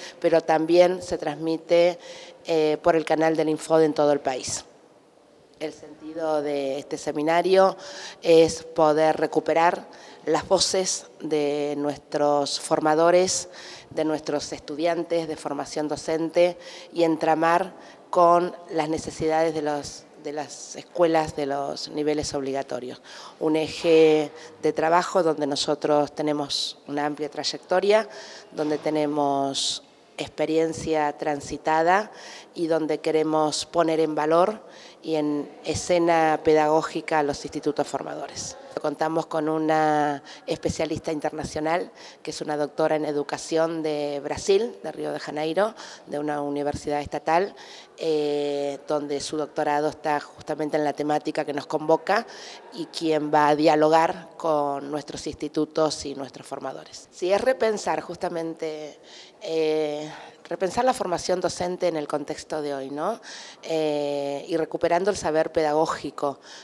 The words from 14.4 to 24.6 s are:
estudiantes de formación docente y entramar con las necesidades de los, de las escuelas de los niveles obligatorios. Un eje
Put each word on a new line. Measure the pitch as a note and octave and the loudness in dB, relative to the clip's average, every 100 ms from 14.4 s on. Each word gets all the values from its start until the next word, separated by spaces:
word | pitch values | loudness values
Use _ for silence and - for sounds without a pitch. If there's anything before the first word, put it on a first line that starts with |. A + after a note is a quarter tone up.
| - | -6
estudiantes | D3 - D3 E3+ E3+ E3 E3+ D#3+ | -12 -12 -4 -2 -2 -2 -2 -4
de | D3+ | -8
formación | D3 C#3+ C#3 - D3+ | -8 -8 -6 -4 -4
docente | D3 - D#3+ E3 F3 F3 F3 - - - | -4 -4 -2 0 4 2 2 -14 -18 -8
y | E3 | 0
entramar | E3 D#3 D#3+ D#3 E3 E3+ F#3 - - - - | 2 2 2 4 4 4 0 -8 -20 -20 -2
con | F3 E3+ F3 E3+ - - | 4 6 6 4 -6 -6
las | D#3+ D3+ | -2 -2
necesidades | D#3+ - - D#3+ D#3+ E3 | -2 -6 -4 0 2 2
de | D#3 | 0
los, | D3 D3 C#3 - - - | -2 -4 -6 -14 -20 -16
de | D3 | -12
las | D3 C#3 - - - | -8 -10 -12 -16 -16
escuelas | - - E3+ D#3+ D#3 - | -8 2 4 4 0 -2
de | C#3 | -4
los | C#3 C#3 D3+ D3+ | -4 -4 -8 -8
niveles | D3+ D3+ D3+ D3 | -4 -2 -2 -2
obligatorios. | D3 C3+ C3+ C3+ B2 B2 C3 - - - - | -4 -4 -6 -6 -8 -10 -14 -18 -18 -18 -4
Un | D#3 D#3 | 0 2
eje | D#3 - E3+ D#3+ D#3+ D#3 D3 - - - | 0 -2 4 8 8 6 2 -8 -20 -4